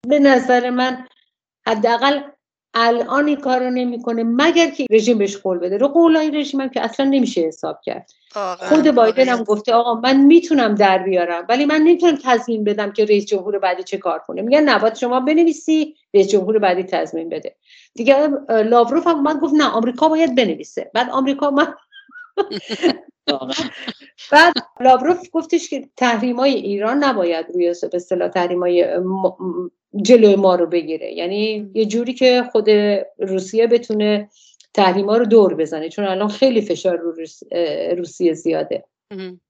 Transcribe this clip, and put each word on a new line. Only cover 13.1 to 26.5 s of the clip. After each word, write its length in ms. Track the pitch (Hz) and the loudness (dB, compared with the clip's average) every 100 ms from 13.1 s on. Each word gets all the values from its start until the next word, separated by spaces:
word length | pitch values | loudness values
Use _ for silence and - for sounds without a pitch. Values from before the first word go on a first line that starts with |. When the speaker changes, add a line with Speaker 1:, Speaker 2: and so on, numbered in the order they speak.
| 208 208 | 2 0
Speaker 1:
جمهور 340 | 202 185 202 | -4 -4 -2
بعدی 240 | 190 185 | -2 -4
چه 140 | 185 196 | -6 -6
کار 220 | 180 160 - | -6 -6 -8
کنه.» 140 | 175 | -8
می‌گن: 220 | 220 294 | 0 2
«نه، 160 | 294 214 | 4 2
باید 160 | 220 220 | 0 -2
شما 240 | 247 254 | -2 -2
بنویسی، 760 | 254 311 339 302 - 311 302 - _ | 0 2 2 0 -2 -2 -2 -10 _
رئیس 140 | 202 190 | 2 2
جمهور 320 | 202 190 220 | 0 0 0
بعدی 240 | 196 180 | 0 -2
تضمین 460 | 185 170 160 165 165 | -2 -6 -4 -8 -8
بده.» 260 | 165 - _ _ - _ - | -10 -12 _ _ -20 _ -2
دیگه، 200 | 233 269 302 269 - | 2 4 2 -2 -2
اه، 120 | 226 | 0
لاوروف 440 | 214 240 233 294 339 | 2 2 4 0 0
هم 80 | 311 | 0
اومد 240 | 285 302 | 0 -2
گفت: 140 | 302 | 0
«نه، 160 | 302 277 | 2 2
آمریکا 400 | 226 240 247 311 | 0 -4 0 0
باید 260 | 320 330 247 | 2 2 2
بنویسه.» 560 | 214 151 151 - - | 0 -4 -10 -12 -6
بعد 160 | 220 247 | -4 -2
آمریکا 400 | 269 269 277 294 | -2 -2 -2 -2
من 220 | 277 285 | 0 -2
<laughs> 1400 | - _ - _ - - - 403 - - - 330 - - _ - | -6 _ -20 _ -20 -12 -8 -6 -8 -10 -4 -2 -2 -12 _ -6
Speaker 2:
<laughs> 1040 | 277 131 - 330 - - - - _ - | -6 -6 -8 -8 -12 -16 -18 -20 _ 2
Speaker 1:
بعد 220 | 294 320 - - - | 4 6 2 -10 0
لاوروف 480 | 254 254 285 349 - | 4 4 2 -2 -4
گفتش 380 | 330 - 339 - | -8 -2 -4 -4
که 200 | 277 277 - | -10 -12 -4
تحریم‌های 560 | 247 226 247 240 277 | -2 0 -4 -2 -2